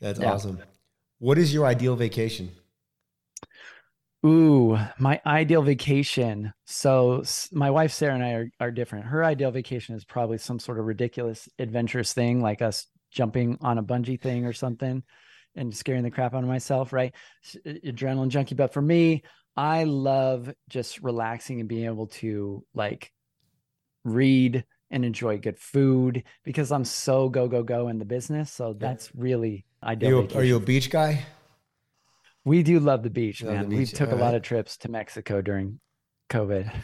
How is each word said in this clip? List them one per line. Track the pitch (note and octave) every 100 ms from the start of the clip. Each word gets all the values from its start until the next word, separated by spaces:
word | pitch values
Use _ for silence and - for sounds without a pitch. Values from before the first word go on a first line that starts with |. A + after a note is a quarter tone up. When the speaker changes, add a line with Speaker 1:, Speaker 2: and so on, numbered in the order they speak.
Speaker 1:
That's | G#2 G2+
Speaker 2:
Yeah. | A#2+
Speaker 1:
awesome. | G2+ G2+ F2+ - _ _ _ _ _
What | A#2+ D3
is | E3
your | D3+ C#3
ideal | A#2+ B2+ A#2+
vacation? | A2+ A#2 A2+ G#2+ F2+ - _ _ _ _ _ _ _ - - - - - _ _ _ _ D3+
Speaker 2:
Ooh, | D#3+ D#3+ C#3+ A#2 A2 G#2 -
my | C3+ D3+
ideal | D3+ D3+ D#3 E3
vacation. | C#3+ C3 - C#3 C#3+ - A#2+ G#2 G#2+ - -
So | - C#3 C3 B2 B2
s-, | B2 - -
my | D3 C#3
wife, | D3 D#3+
Sarah, | - D3 B2+
and |
I | B2
are, | A#2 A#2 -
are | A#2+
different. | A#2+ A#2+ G#2 A2
Her | D3+
ideal | E3 C#3+ C3+
vacation | B2 A#2+ B2 - A2+
is |
probably | - B2 A#2 A2+
some | - A#2+
sort | - A2+
of | A2
ridiculous, | G#2 A#2+ - A#2 A2 - -
adventurous | A#2+ A#2 A#2 B2 A2
thing, | - A#2+ B2
like | A2+ G#2
us | A2+ - - _ _
jumping | - A#2 B2 A#2+ A#2+
on | B2 A#2
a |
bungee | G#2+ B2 A#2+ B2+
thing | C3+ A#2+ A#2+
or |
something | A#2 B2+ A#2 C3 C3 - _ _ _ _ -
and | B2 G#2+
scaring | - B2+
the | A#2+
crap | - B2
out | B2+
of | B2+
myself, | B2+ - C3+ C3
right? | C3 B2+ - - _ -
S-, | - D3+
a-, | D3+ D3+
adrenaline | A#2 C3 C3 C3
junkie. | C#3+ C#3 C#3
But | C3
for | C#3+
me, | D3 E3+ E3 D#3 - _ _ -
I | D3 D#3+
love | D#3 C#3 C3+ C3+ C3 B2+ B2 B2+ _
just | B2+ A#2 -
relaxing | B2+ A#2 A2+ A#2 - B2
and | A2
being | A2+ A2+
able | A2 A2
to, | - A2 G#2 G2+ G2+ -
like, | A2 G#2 - - _ _ _ _ _ _ _ _ _ A#2+
read | A2+ C3+ C3 B2+ B2 - _ _
and | C3
enjoy | A#2+ A2 A#2 G#2
good | A2 G2
food | - C#3 C3+ B2+ B2+ B2 - _ C#3+
because | C3+ C3+
I'm | C#3+ A#2+
so | - - C3 C3
go, | B2+ B2
go, | A#2+
go | A#2 A#2+ A#2+
in | A2+
the | G#2
business. | B2 B2+ D3+ D3
So | - A#2
Speaker 1:
Yeah. | G#2
Speaker 2:
that's | B2+ B2+ -
really | B2 B2 B2 A2+ G2+ - _
ideal | A2+ A2+ A2+
Speaker 1:
Are |
you | C3
a, | G2+ C3+
are |
you | B2+ A#2+
a |
Speaker 2:
vacation. | G#2
Speaker 1:
beach | C3+ C3
guy? | E3 D#3 D3 - - _ _ _ _ _ _ _ _ _ _ C3+
Speaker 2:
We | E3+
do | D#3+ E3+
love | C#3+ C3
the | A#2
beach, | A#2+ A2 G2
Speaker 1:
Love | A2+
the | G2+
Speaker 2:
man. | G2+
We | G#2+
Speaker 1:
beach. | B2
Speaker 2:
took | - C#3
Speaker 1:
All | A2+
Speaker 2:
a |
lot | A#2+
Speaker 1:
right. | A#2
Speaker 2:
of |
trips | - A#2 G#2 -
to | A2+
Mexico | A#2 G#2 - - G2+
during | G2 G2 G2 A2 _ _ _ _ -
covid. | A#2 G2+ G2 G#2+ -